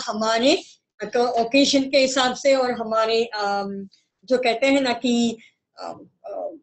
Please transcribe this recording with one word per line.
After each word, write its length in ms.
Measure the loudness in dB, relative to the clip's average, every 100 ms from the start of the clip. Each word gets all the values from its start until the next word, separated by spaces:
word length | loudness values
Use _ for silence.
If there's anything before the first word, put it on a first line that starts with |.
| -4
हमारे, 560 | -4 0 2 2 2 -2 -20 _ _
तो 220 | -4 0 0
ओकेजन 560 | 0 2 2 4 2
के 160 | 2 2
हिसाब 360 | 2 2 -2
से 200 | 0 2
और 180 | 2 2
हमारे, 520 | -2 -2 0 0 0
अम, 640 | -2 -4 -2 -2 -4 -8 -12 _ _ _
जो 140 | -2 0
कहते 280 | 0 0 2
हैं 140 | 2
ना 120 | 0
कि, 460 | -2 0 0 0 -4 _ _ _ -16
अम, 260 | -14 -14 -20 _
अ, 260 | -14 -10 -10 -12